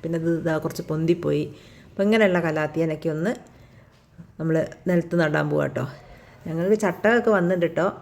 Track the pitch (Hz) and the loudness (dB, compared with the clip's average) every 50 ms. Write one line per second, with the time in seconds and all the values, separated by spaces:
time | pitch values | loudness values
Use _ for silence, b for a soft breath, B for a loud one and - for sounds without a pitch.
0 | - 165 170 165 160 170 165 160 - 165 160 156 - 151 - - 175 - 156 156 | -6 -4 -4 -2 0 0 0 0 0 -2 -2 0 -2 -4 -6 -8 -6 -6 -4 -2
1 | 165 165 175 175 151 147 147 147 151 - B B B B B B B B B - | 2 2 0 0 2 -2 0 -2 -2 -6 B B B B B B B B B -2
2 | 196 208 220 220 214 190 180 175 165 165 156 156 151 151 151 165 165 160 156 151 | 2 2 4 4 4 4 4 2 0 0 0 0 -2 -2 0 0 0 0 -2 -2
3 | - 165 151 156 165 208 311 - - B B B B B B B B B B B | -4 -4 -2 -2 -2 -2 -4 -4 -10 B B B B B B B B B B B
4 | B B B B - - - - 160 160 160 160 151 - - - - 185 180 175 | B B B B -20 -20 -12 -6 -2 0 0 0 0 -2 -8 -6 -2 0 0 0
5 | 170 170 175 175 165 151 151 151 147 147 147 151 143 139 139 127 127 - B B | 0 0 0 0 2 2 2 0 0 0 0 0 0 -2 -2 -6 -6 -8 B B
6 | B B B B B B B B B 170 160 165 170 190 220 214 214 190 175 - | B B B B B B B B B -6 -4 -2 2 2 2 2 2 -2 -2 2
7 | - 208 233 240 226 233 214 190 175 175 190 180 170 160 165 160 165 202 - - | 2 2 4 4 4 4 2 4 4 2 2 2 0 0 0 0 -2 -2 -2 -6